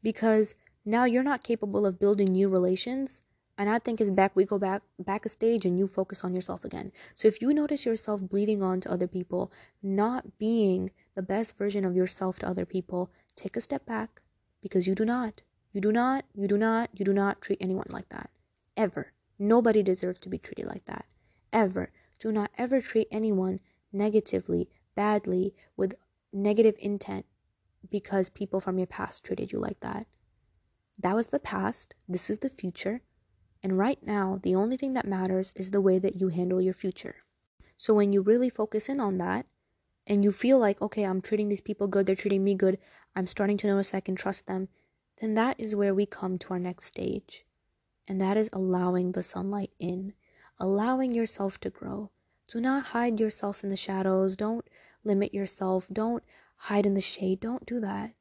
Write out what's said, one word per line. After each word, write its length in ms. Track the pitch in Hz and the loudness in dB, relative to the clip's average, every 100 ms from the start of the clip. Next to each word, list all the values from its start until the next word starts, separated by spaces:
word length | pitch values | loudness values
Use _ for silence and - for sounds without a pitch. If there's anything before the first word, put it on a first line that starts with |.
because 540 | 220 214 226 220 208 - _ _ 208 | -4 0 2 4 2 -2 _ _ -2
now 200 | 226 254 | 2 4
you're 180 | 240 | 2
not 200 | 262 269 | 2 -2
capable 420 | - 233 214 202 202 | -2 -4 0 0 0
of 140 | 180 | 2
building 280 | 202 202 196 | 2 4 4
new 200 | 185 196 | 4 4
relations 760 | 185 180 185 - 262 269 - _ _ _ - | 4 2 0 -2 -4 -6 -8 _ _ _ -4
and 120 | 202 | 0
I 80 | 233 | 0
think 220 | - 226 | -2 0
it's 80 | 208 | 2
back, 260 | 190 196 - | 4 4 4
we 100 | 190 | 2
go 120 | 202 | 2
back, 240 | 196 196 _ - | 0 -2 _ -12
back 280 | 185 202 214 | -6 -4 -6
a 40 | |
stage 360 | - 226 233 185 | -2 0 2 2
and 120 | 180 | 2
you 100 | 190 | 0
focus 360 | 190 190 - | -2 -4 -4
on 100 | 185 | -4
yourself 320 | 180 185 180 - | -4 -6 -10 -10
again. 260 | - 190 - - | -10 -12 -14 -20
So 140 | - 220 | 2 4
if 140 | 214 | 4
you 120 | 240 | 0
notice 320 | 294 294 285 247 | 2 2 0 0
yourself 360 | 226 - 208 | -2 -2 -4
bleeding 420 | 190 202 208 208 | -2 0 0 2
on 180 | 190 185 | 0 0
to 100 | - | -2
other 160 | 185 180 | -2 -2
people, 440 | 185 180 180 185 - - _ | -4 -4 -4 -4 -8 -20 _
not 580 | 196 196 214 254 - - | -4 0 0 -2 -8 -4
being 520 | 214 233 202 185 185 _ _ | 0 2 4 2 -2 _ _
the 80 | - | -10
best 360 | 185 196 226 - | -4 -2 -4 -4
version 280 | 202 202 190 | -2 0 0
of 100 | 180 | 2
yourself 440 | 185 - 185 180 | 2 0 -2 -4
to 80 | - | -4
other 180 | 185 185 | -4 -2
people, 460 | 185 180 185 185 _ _ - | -4 -4 -4 -6 _ _ -14
take 200 | - - | -8 -8
a 60 | |
step 240 | - 277 - | -6 -6 -6
back, 360 | 220 220 _ _ _ _ _ | -8 -8 _ _ _ _ _
because 260 | 196 190 180 | -2 0 0
you 80 | 190 | 2
do 100 | 220 | 2
not, 380 | 247 233 - _ _ _ | 0 -4 -8 _ _ _
you 100 | 202 | -2
do 100 | 202 | 2
not, 340 | 220 254 269 - | 2 2 0 -4
you 140 | - 196 | -6 0
do 100 | 202 | 2
not, 320 | 220 226 233 | 4 2 -2
you 120 | - 196 | -2 2
do 80 | |
not 280 | 196 196 - | 2 2 -2
treat 180 | - 202 | -4 -4
anyone 260 | 190 185 - | -2 -4 -4
like 200 | - 185 | -10 -12
that. 200 | - - _ _ _ _ - | -14 -14 _ _ _ _ -2
Ever. 380 | 208 - - _ _ _ | -2 -2 -10 _ _ _
Nobody 460 | 202 233 233 214 | 4 6 6 4
deserves 360 | 196 185 180 185 | 4 0 -2 -6
to 100 | - | -8
be 80 | - | -10
treated 280 | - - - | -10 -10 -10
like 200 | - - | -10 -12
that. 200 | - - _ _ _ _ | -14 -14 _ _ _ _
Ever. 400 | 226 202 185 185 _ _ _ | 2 2 0 -6 _ _ _
Do 120 | 220 | -2
not 180 | 214 208 - | -2 -2 -4
ever 240 | 247 262 | 0 0
treat 260 | - 226 214 | 2 0 0
anyone 480 | 214 220 196 185 190 _ _ _ | -2 0 2 0 -4 _ _ _
negatively, 800 | 196 208 214 - 190 180 175 - _ _ - | -2 2 2 2 -4 -2 -2 -2 _ _ -2
badly, 580 | 208 208 202 180 190 - _ - | 2 2 0 0 -2 -6 _ -4
with 180 | 196 - _ _ _ | -4 -4 _ _ _
negative 440 | 196 202 214 220 208 | -2 2 6 6 4
intent 460 | 202 202 - 196 - _ _ _ _ _ - | -4 -6 -6 -10 -12 _ _ _ _ _ -6
because 400 | 208 - 196 185 | -6 -2 0 0
people 300 | - 196 190 | -4 -4 -4
from 180 | 190 185 | -2 -2
your 100 | 180 | -4
past 360 | - 196 - | -4 -8 -8
treated 280 | - 185 - | -8 -6 -4
you 80 | - | -4
like 200 | - 202 | -4 -6
that. 260 | - 202 220 _ _ _ _ _ _ _ _ - | -8 -8 -10 _ _ _ _ _ _ _ _ -4
That 180 | 180 208 | 0 0
was 120 | 233 | 0
the 120 | 277 | -2
past. 560 | - 190 190 233 - - - | -4 -2 -2 -4 -14 -20 -8
This 220 | 180 - | -6 -4
is 100 | 214 | -4
the 100 | 269 | -4
future. 520 | - 185 170 - 240 _ _ _ _ _ _ | -6 -8 -4 -4 -6 _ _ _ _ _ _
And 140 | 190 190 | 0 2
right 260 | 208 277 - | 2 0 -2
now, 340 | 208 190 190 | -2 0 -2
the 120 | 180 185 | 0 2
only 200 | 214 254 | 2 0
thing 180 | 269 | -2
that 140 | 262 - | -2 -2
matters 460 | 190 190 185 190 - | -2 0 0 -2 -8
is 160 | 185 | -2
the 100 | 196 | 2
way 160 | 190 185 | 4 4
that 220 | 190 180 | 2 0
you 80 | 190 | -2
handle 340 | 170 180 185 | 0 0 2
your 120 | 185 | 0
future. 500 | 185 190 - - - _ _ _ _ - _ | -2 -6 -6 -12 -16 _ _ _ _ -20 _
So 160 | - | 2
when 180 | 214 202 | 4 6
you 100 | 196 | 4
really 280 | 196 240 254 | 6 4 4
focus 400 | - 214 214 214 | 0 -2 -2 -2
in 100 | 277 | -2
on 180 | 214 185 | 0 0
that, 260 | 175 196 269 _ _ _ _ _ - | -2 -2 -6 _ _ _ _ _ 0
and 180 | 202 | 4
you 100 | 202 | 4
feel 260 | 196 240 262 | 4 6 6
like, 220 | 214 202 | 6 2
"Okay, 220 | 190 - | -4 -2
I'm 180 | 202 190 | 0 -2
treating 260 | - 214 208 | -2 -2 0
these 140 | 202 | -2
people 260 | - 208 202 | -4 -2 0
good, 180 | 196 196 | 2 2
they're 100 | 190 | 0
treating 280 | 208 196 | 2 2
me 120 | 196 196 | 2 4
good, 220 | 190 190 - - _ - | 2 2 -6 -20 _ -6
I'm 100 | 185 | -6
starting 300 | - 202 202 | -2 0 0
to 100 | 208 | 2
notice 260 | 196 196 | 0 0
I 80 | 190 | -4
can 140 | - 185 | -4 -4
trust 320 | - 190 - | -4 -6 -6
them," 200 | 190 190 _ _ _ _ _ | -6 -6 _ _ _ _ _
then 120 | 220 214 | -2 2
that 220 | 240 - | 0 0
is 160 | 220 208 | -4 0
where 200 | 202 190 | 2 2
we 100 | 202 | 0
come 320 | - 185 185 | -2 -6 -6
to 120 | - | -4
our 80 | 180 | -6
next 260 | 180 180 - | -4 -8 -10
stage. 600 | - - 202 - - _ _ _ _ _ _ - | -8 -6 -6 -10 -20 _ _ _ _ _ _ -8
And 140 | 190 | -2
that 160 | 190 208 | 0 2
is 140 | 214 | 0
allowing 640 | 190 190 180 180 180 180 | -2 0 0 2 0 0
the 100 | 180 | -4
sunlight 480 | 180 185 190 208 196 _ | -6 -6 -6 -6 -8 _
in, 340 | 175 180 190 - _ _ - _ | -6 -6 -8 -14 _ _ -20 _
allowing 540 | 185 196 226 262 262 | 0 2 2 0 0
yourself 440 | 233 226 - 196 - | 0 -2 -2 -6 -4
to 80 | 190 | -10
grow. 420 | - 196 196 208 _ _ _ _ | -10 -10 -10 -10 _ _ _ _
Do 100 | 233 | -4
not 280 | 247 277 254 | 0 0 -2
hide 300 | 233 240 214 | -2 0 2
yourself 460 | 220 - 202 202 | 0 -2 -6 -6
in 60 | 202 | -6
the 80 | 190 | -6
shadows. 580 | - 190 190 190 190 190 | -4 -2 2 2 2 0
Don't 320 | 214 233 - _ _ _ 214 | -4 -4 -8 _ _ _ 0
limit 280 | 196 202 | 2 2
yourself. 540 | 196 196 - 190 185 - | -2 -6 -4 0 -2 -2
Don't 320 | 190 220 240 _ - _ _ | -4 -2 -4 _ -20 _ _
hide 280 | - 202 202 | -2 2 4
in 100 | 196 | 2
the 60 | |
shade. 380 | 185 - 185 185 | -2 -4 -2 -2
Don't 260 | 226 254 - | -4 -8 -6
do 140 | 240 | -6
that. 340 | 208 202 214 _ | -4 -6 -8 _